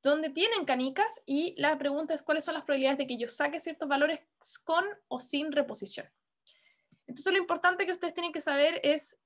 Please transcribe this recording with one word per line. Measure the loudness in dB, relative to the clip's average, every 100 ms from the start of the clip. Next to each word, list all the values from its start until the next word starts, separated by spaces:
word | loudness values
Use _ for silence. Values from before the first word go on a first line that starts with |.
donde | 4 2 0
tienen | 0 0 2 0
canicas | 2 0 2 0 0 -2
y | -2 -2 0
la | 0 2
pregunta | 0 -2 -2
es | -4
cuáles | 0 -2 0
son |
las | -6
probabilidades | -2 2 2 2
de | -2
que | -4
yo | -6
saque | -2 -2 -2
ciertos | -8 -6 0
valores | 2 2 0 _ _ -20 -16
con | 0 2 2 -6 _
o | -8
sin | -2 -2 0
reposición. | 0 0 -2 -8 -10 -12 _ _ _ -20 _ _ _ _ _ -16
Entonces | -6 0
lo | 0
importante | 2 2 2 2 -2
que |
ustedes | -2 -4
tienen | -4 -6
que | -4
saber | -2 2 2 4
es | 2 2 0 -20